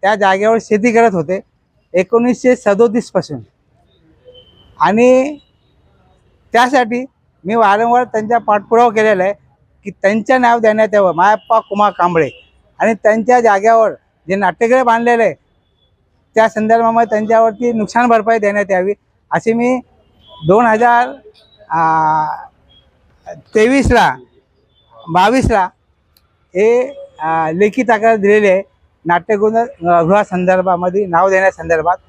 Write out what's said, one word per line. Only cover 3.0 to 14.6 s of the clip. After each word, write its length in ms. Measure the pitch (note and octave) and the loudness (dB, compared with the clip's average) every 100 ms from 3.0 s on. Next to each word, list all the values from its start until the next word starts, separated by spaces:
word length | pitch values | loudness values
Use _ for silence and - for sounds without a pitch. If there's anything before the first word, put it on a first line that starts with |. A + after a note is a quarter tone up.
| - | -4
पासून, 300 | F#3+ - C#3 G#2 _ _ _ _ _ _ _ - - _ _ _ _ | -6 -6 -14 -16 _ _ _ _ _ _ _ -20 -20 _ _ _ _
आणि 560 | D#3 G#3+ B3 B3+ C#4 D4 _ _ _ _ _ _ _ _ _ _ _ | 0 2 4 4 0 -8 _ _ _ _ _ _ _ _ _ _ _
त्यासाठी 520 | A3+ B3+ C4+ A#3+ A#3+ C4 _ _ _ | 0 2 0 -2 -4 -10 _ _ _
मी 100 | E3+ | -6
वारंवार 500 | A3+ G#3 G#3 A#3 A#3+ | 0 2 2 2 0
त्यांचा 340 | B3 A3 G#3+ A#3 | 0 -6 -2 -4
पाठपुरावा 520 | A3 G#3 G3 A3+ A#3+ | 0 -4 0 2 2
केलेला 340 | G#3+ A3 G3 | 2 0 0
आहे 80 | F#3 G3+ _ _ _ _ | -2 -4 _ _ _ _
की 60 | G3 | -18
त्यांचं 500 | F#3 G3 A3 G#3+ C4 | -4 -2 -2 0 0
नाव 180 | B3 A#3 | 2 2
देण्यात 300 | A3+ G#3+ G#3+ | 0 0 0
यावं, 220 | G#3 F#3+ | 2 0
मायप्पा 440 | D#3+ F#3+ G#3+ _ A3+ | 2 0 0 _ -2
कुमार 340 | - G3 G#3 | -2 -2 -2
कांबळे, 380 | F#3+ F3 E3+ C#3 - _ _ _ _ | 0 -2 0 -2 -6 _ _ _ _
आणि 160 | F#3+ | -4
त्यांच्या 460 | A3 A3 A3 G3+ B3 | 0 0 0 2 2
जागेवर 520 | A3+ G3 G#3+ A3+ A3 B2+ _ _ D#3 | 2 2 2 2 0 -4 _ _ -6
जे 60 | |
नाट्यगृह 480 | G3 G3 D#3 | -2 -2 -2